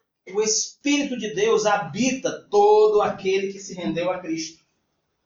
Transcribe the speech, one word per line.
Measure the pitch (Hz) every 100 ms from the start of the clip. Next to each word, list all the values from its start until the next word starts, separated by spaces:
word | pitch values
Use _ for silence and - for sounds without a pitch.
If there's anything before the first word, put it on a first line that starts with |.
| _ _ -
O | 196
Espírito | 214 - - - 285 285 262 240
de | 214
Deus | 180 226 208 208
habita | 190 151 196 262 262 - - -
todo | 208 208 214 214 208
aquele | 190 - 190 196 196
que | -
se | -
rendeu | 180 165 160 180
a | 180
Cristo. | 165 160 - - _ _ _ _ _ _